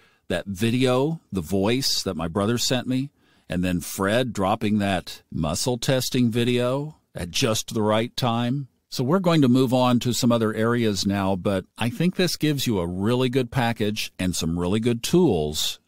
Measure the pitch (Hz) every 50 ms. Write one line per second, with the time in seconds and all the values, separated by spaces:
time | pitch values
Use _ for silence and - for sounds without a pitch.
0 | _ _ _ _ _ - 95 85 - 101 98 87 113 113 117 127 131 127 127 127
1 | 139 156 165 160 - _ 101 95 80 76 98 98 95 110 123 135 131 - - -
2 | - 98 92 80 82 82 82 104 101 107 120 117 - - 131 123 - 123 127 131
3 | 139 143 - _ _ _ _ _ _ - - 90 90 92 90 85 76 - - -
4 | 95 98 107 123 131 120 95 101 95 92 110 113 113 104 107 104 101 98 95 90
5 | - - - - - _ - - 80 76 85 - - 131 123 117 - - 135 127
6 | 123 - - 131 123 117 107 120 117 123 123 120 123 123 131 139 143 156 - _
7 | _ _ - - 90 85 85 - 139 117 110 - - - 120 113 104 107 107 110
8 | 117 120 - - 131 120 117 117 120 120 131 143 135 - _ _ _ _ - -
9 | 127 123 170 196 180 175 165 156 139 123 123 131 135 113 127 127 127 123 123 120
10 | - 127 110 - - 120 120 117 113 110 107 110 110 117 120 120 117 107 101 92
11 | 98 98 98 101 98 95 98 90 87 104 98 95 - - _ - 110 123 120 -
12 | 160 180 - - 185 170 - - 156 151 147 135 - 123 107 92 85 87 90 92
13 | 98 113 123 123 131 127 123 131 127 120 - 139 117 117 113 - 107 104 107 -
14 | - - - - 92 92 85 - 87 82 85 87 87 90 101 113 110 123 120 120
15 | - - - 175 185 139 95 80 76 76 80 - - - - - _